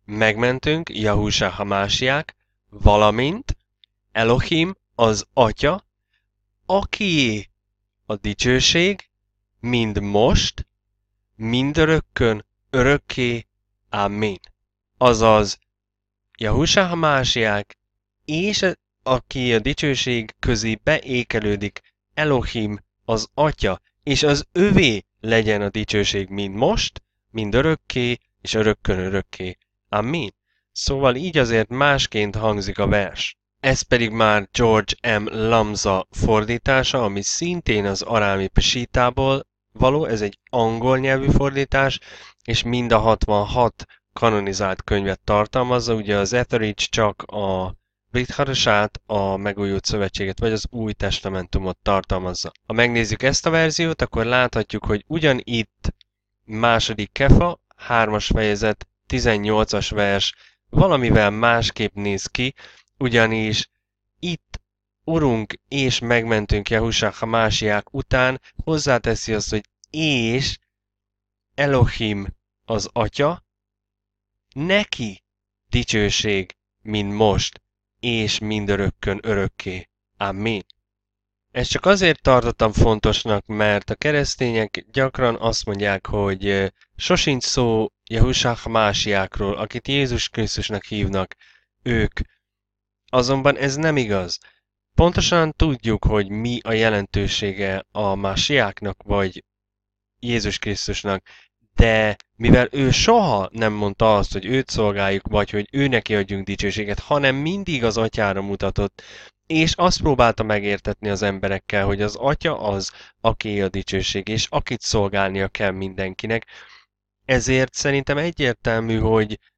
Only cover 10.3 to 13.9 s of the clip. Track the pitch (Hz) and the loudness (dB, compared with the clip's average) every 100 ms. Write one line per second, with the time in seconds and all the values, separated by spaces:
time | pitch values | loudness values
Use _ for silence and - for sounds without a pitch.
10.3 | 202 - - - _ _ _ _ _ _ | 4 0 -6 -14 _ _ _ _ _ _
11.3 | - 110 120 135 151 156 160 - - 120 | -10 -2 0 0 2 2 2 0 0 0
12.3 | 107 - _ _ 131 127 143 - - 123 | 0 -6 _ _ 2 4 2 0 -4 -2
13.3 | 117 - _ _ _ _ | -2 -8 _ _ _ _